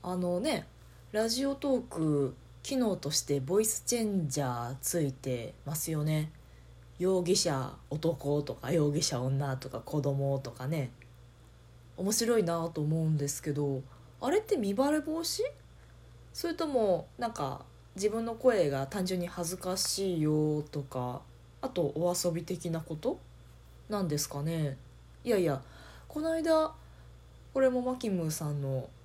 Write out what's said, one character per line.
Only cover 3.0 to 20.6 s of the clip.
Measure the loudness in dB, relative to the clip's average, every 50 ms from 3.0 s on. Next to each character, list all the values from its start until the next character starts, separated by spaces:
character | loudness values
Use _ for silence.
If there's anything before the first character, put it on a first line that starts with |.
| -2 -2
し | -2 -2
て | 0 0 0 0
ボ | 0 2 2 2
イ | 4
ス | 2 -2 -4 -2
チ | -2 0
ェ | 0 0 0 0 0 0
ン | 0
ジ | -2 -2
ャ | -2 -2 -2 -4 -4 -6
ー | -8 -6
つ | -6 -2 0 0
い | 0 0
て | -2 -4 -4 -4 -4 -4 -6 -10 -12 -12 -8
ま | -6 -6
す | -4 -2 -2
よ | -2 0 2
ね。 | 2 2 0 0 -2 -8 -16 -20 -20 -20 -20 -20 -20 -20 -20 -20 -20 -6 -2
容 | 2 2 2 2 4
疑 | 4 2
者 | 4 4 2 0 0 -2 -4 -8 -14 -10 -8
男 | -6 0 0 0 0 0 0 0 2 2
と | 0 -2 -6
か、 | -6 -4 0
容 | 2 4 4 4
疑 | 2 2
者 | 0 0 0 0
女 | 0 0 0 0 0 -2 -2
と | -4 -6 -8
か、 | -10 -10
子 | -8 -4 -2 0
供 | 0 0 0 0 0 0 0 -2
と | -4 -8
か | -10 -6 -4 -2
ね。 | -2 -2 -2 -4 -8 -16 -20 -20 -20 -20 -20 -20 -20 -20 -20 -20 -20 -20 -20 -20 -20 -20 -20 -18 -8
面 | -4 -2 0
白 | 2 2 2 4 4 4
い | 4
な | 2 2 0 -2 -2
と | -2 0
思 | 0 2 2 2
う | 2 2
ん | 2
で | 2 2
す | -2 -4 -4
け | -4 -2
ど、 | 0 0 0 0 -2 -4 -6 -10 -18 -20 -20 -20 -12 -4
あ | 0 2
れ | 2 2
っ |
て | 2 2 0
見 | 0 2 0 2
バ | 2 2 2
レ | 2 0 0
防 | -2 -4 -2
止？ | -2 -4 -2 -2 -4 -4 -4 -10 -20 -20 -20 -20 -20 -20 -20 -20 -20 -20 -20 -20 -20 -16
そ | -10 -6 -4
れ | -4 -2
と | -2 -2 0
も、 | 2 4 4 4 4 2 0 -8 -8 -6
な | -6 -4
ん |
か、 | -2 -2 -4 -4 -4 -6 -12 -18 -20 -20 -20 -16 -8
自 | 0 0 0
分 | 0 0 -2
の | -4 -6
声 | 4 4 6 6 6 4 4
が | 2 0 -2
単 | -2 -2 -2 -2
純 | 0 0 -2
に | -2
恥 | -4 -4 -4 -4 -4
ず | -4
か | -4 -2 -2 0
し | 0 0 0 0 0 0 0 2 2
い |
よ | 4 4 4 4 4 2 2 0